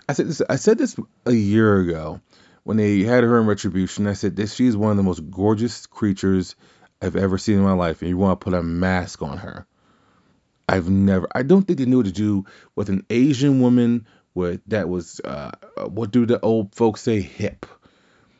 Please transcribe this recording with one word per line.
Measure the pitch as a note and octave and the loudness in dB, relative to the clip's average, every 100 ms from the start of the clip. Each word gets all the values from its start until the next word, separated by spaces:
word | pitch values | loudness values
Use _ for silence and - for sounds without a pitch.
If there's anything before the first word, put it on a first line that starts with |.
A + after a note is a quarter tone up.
| - | -6
I | |
said | C#3 - | -4 -4
this, | D#3 - | -2 -2
I | C3+ | 0
said | - C#4 | 2 2
this | C#4 - - _ - | 0 -4 -14 _ 0
a | |
year | A#2+ G2+ G#2+ A2 G2 | 0 2 4 4 4
ago | F2+ D#2 D#2 F2 - _ _ _ - | 2 -2 -8 -12 -16 _ _ _ -4
when | A2 | 0
they | G#2 G2+ | 2 2
had | G#2+ B2 | 2 2
her | A#2 A#2+ | 4 4
in | A2 | 2
Retribution. | G2+ G#2 F#2 F#2 - G#2 | 0 -2 -2 -2 -2 -4
I | |
said, | G2 G#2 F#2 | -2 -4 -4
"This, | G#2 | -6
she's | - B2+ G#2 | 0 0 2
one | G#2+ | 2
of | G2+ | 2
the | |
most | F#2+ E2 D2+ | 0 -2 -8
gorgeous | F#2 G#2 G#2+ A#2 - - | -2 0 2 -2 -6 -16
creatures | - G#2 F#2+ G2 F#2+ F2+ - _ _ _ _ | -4 -2 0 0 0 -2 -10 _ _ _ _
I've | F#2 F#2 | -4 0
ever | F#2+ F#2+ | 0 0
seen | - G2+ | 0 2
in | |
my | G2 | 2
life, | F#2 E2+ D#2+ | 2 0 -2
and | E2 | -4
you | F2+ | 0
wanna | G2 F2+ | 0 0
put | - | -2
a | F2+ | -2
mask | E2+ E2+ F#2 F#2 F2+ - | -2 -2 0 0 -4 -10
on | D#2+ C#2 | -12 -10
her." | F#2 - - _ _ _ _ _ _ _ _ _ - | -14 -16 -20 _ _ _ _ _ _ _ _ _ -2
I've | F#2+ E2+ | 0 2
never, | G2 G2 F#2+ - | 2 4 2 -2
I | A#2+ | -4
don't | C3 F#3+ G3 | 2 4 4
think | C#3 | 0
they | B2 | 2
knew | B2+ | 2
what | G2+ | 0
to | |
do | F#2 G#2 G2+ F#2+ - _ - | -2 0 0 -4 -14 _ -8
with | G2+ | -4
an | F#2+ - | -4 -2
Asian | A#2 C#3 B2 C#3+ C3+ | 2 2 2 2 4
woman | B2 B2 A#2+ A#2+ A2 _ _ F2+ | 4 4 2 0 -4 _ _ -6
with, | F2 F#2 - | -4 -6 -4
that | G#2+ E2+ | -4 -2
was, | F2+ E2 - | -6 -8 -12
uh, | - C#2+ C#2 - - - - | -12 -12 -12 -16 -16 -12 -10
what | G2 A2+ | -8 -2
do | B2 A2+ | 0 2
the | A#2 | 2
old | G#2+ A2+ G2+ - | 2 0 -2 0
folks | A2+ G#2 | 0 0
say, | - G#2+ | -2 -2
hip. | F2 - G2+ - - - _ _ _ _ _ _ | -4 -8 -8 -8 -18 -20 _ _ _ _ _ _